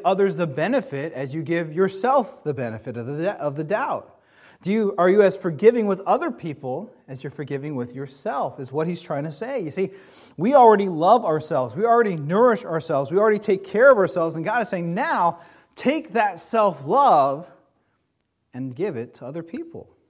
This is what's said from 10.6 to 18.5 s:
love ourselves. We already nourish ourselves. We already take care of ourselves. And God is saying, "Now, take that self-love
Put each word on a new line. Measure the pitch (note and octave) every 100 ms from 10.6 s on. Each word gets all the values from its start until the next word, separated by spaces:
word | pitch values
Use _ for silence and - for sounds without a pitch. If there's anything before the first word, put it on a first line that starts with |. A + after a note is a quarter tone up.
| A#3 G#3 G3
love | D#3 F3 A#3+
ourselves. | G#3 D#3 - D3 B2
We | D3
already | A#3 A#3 G#3+
nourish | E3 C#3+ G3 B3 G#3+
ourselves. | - D#3+ - C#3 C#3
We | F3+
already | A3 G#3
take | G#3+ F#3+
care | - G#3 C#4
of | A3+
ourselves. | F3 F3+ E3 D#3
And |
God | E3+ A#3+
is | G#3+
saying, | F#3 E3+
"Now, | F#3 D#4+ B3+ F3 - - _ _
take | - B3+ D#4 -
that | A3+ G#3 E3+
self-love | - A3+ G#3 C#3+ C3+ B3+ C4+ D#3+ C#3 C#3 - _ _ _ _ _ _ _ _ _ _